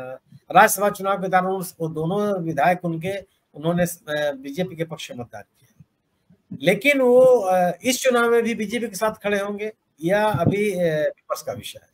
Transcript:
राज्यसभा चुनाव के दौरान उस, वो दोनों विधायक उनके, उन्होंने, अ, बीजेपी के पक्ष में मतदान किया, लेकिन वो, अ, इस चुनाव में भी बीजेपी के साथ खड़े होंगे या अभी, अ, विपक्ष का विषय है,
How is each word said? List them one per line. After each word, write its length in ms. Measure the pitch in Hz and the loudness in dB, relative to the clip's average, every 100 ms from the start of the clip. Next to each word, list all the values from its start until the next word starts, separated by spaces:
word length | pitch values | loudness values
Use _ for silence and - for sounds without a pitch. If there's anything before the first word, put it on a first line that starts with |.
| 127 - _ - - | -12 -14 _ -20 0
राज्यसभा 380 | 165 214 185 202 | 6 6 4 -2
चुनाव 320 | 202 190 196 | -2 -2 -2
के 60 | 185 | 0
दौरान 180 | 185 180 | 0 0
उस, 300 | 190 175 - | -2 -6 -8
वो 80 | 160 | -8
दोनों 520 | 156 160 202 208 190 | -4 -2 0 0 -2
विधायक 460 | 165 147 160 180 175 | -2 0 2 2 -2
उनके, 320 | 165 180 196 190 _ _ | -6 -6 -8 -10 _ _
उन्होंने, 300 | 147 160 175 | -8 -2 0
अ, 480 | 175 - - 151 147 | -2 -4 -8 -4 -4
बीजेपी 440 | 139 139 139 180 160 | -4 -8 -8 -6 -6
के 80 | |
पक्ष 280 | 165 151 - | -10 -10 -14
में 60 | 127 | -14
मतदान 240 | 120 104 | -14 -16
किया, 420 | - _ _ _ _ _ _ _ _ _ - - | -20 _ _ _ _ _ _ _ _ _ -18 -4
लेकिन 400 | 143 185 285 277 | 0 2 2 2
वो, 200 | 247 247 | 6 6
अ, 540 | 254 247 185 185 180 - | 8 6 4 2 2 0
इस 180 | 247 254 | -2 0
चुनाव 280 | 262 240 233 | 2 2 4
में 140 | 233 | 2
भी 120 | 226 220 | 0 -2
बीजेपी 320 | 208 233 220 | -4 -4 -6
के 80 | 190 | -4
साथ 180 | 214 220 | -4 -4
खड़े 160 | 202 202 | -4 -2
होंगे 320 | 202 202 214 - _ _ | -4 -6 -10 -12 _ _
या 220 | 165 208 214 | 0 2 2
अभी, 460 | 208 160 202 208 | 2 2 2 0
अ, 120 | 180 170 156 | 0 0 0
विपक्ष 420 | 147 - - 151 | -2 -4 -10 -10
का 120 | 160 | -8
विषय 260 | 101 - - | -10 -12 -16
है, 60 | _ | _